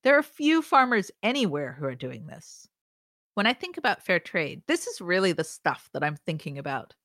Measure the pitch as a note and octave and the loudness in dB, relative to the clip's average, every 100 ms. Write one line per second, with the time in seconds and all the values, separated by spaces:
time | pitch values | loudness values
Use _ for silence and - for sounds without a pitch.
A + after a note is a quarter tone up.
0 | B3+ C#4+ C#4+ - D4+ D#4+ D4+ C#4 B3+ A3+ | 6 4 2 -2 2 2 4 4 6 2
1 | F#3 _ G#3+ C#4 G#3+ C#3+ C3+ C3 C#3 B2 | 0 _ -2 0 0 -2 -6 -6 -8 -6
2 | B2+ B2 D3+ C#3 - - - _ _ _ | -10 -10 -14 -16 -20 -20 -20 _ _ _
3 | _ _ _ - G#3 B3+ F4+ - - - | _ _ _ 0 0 0 -6 -2 -2 -2
4 | - F3 - F3 D3 D3+ - E4+ - - | 0 0 0 -4 -4 -6 -2 -2 -2 -10
5 | F3 F#3 F#3+ E3 D#3 - D3+ B2+ - C#3 | 0 2 2 0 -4 -2 -2 -2 -8 -4
6 | D3 D3+ - D#3+ D#3 C#3 C#3+ C3+ - _ | -4 -4 -6 -6 -8 -10 -6 -6 -8 _